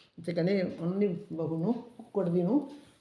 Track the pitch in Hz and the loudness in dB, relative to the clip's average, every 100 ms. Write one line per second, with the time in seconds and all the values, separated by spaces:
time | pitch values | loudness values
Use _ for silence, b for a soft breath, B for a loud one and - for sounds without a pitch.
0 | b - 170 170 170 196 180 - 165 190 | b -10 -4 0 2 2 0 -2 -2 2
1 | 202 170 - 160 156 160 190 247 - - | 2 0 -6 -4 -2 0 0 0 -6 -18
2 | - 202 175 175 175 285 - B B B | -6 -2 2 2 4 2 0 B B B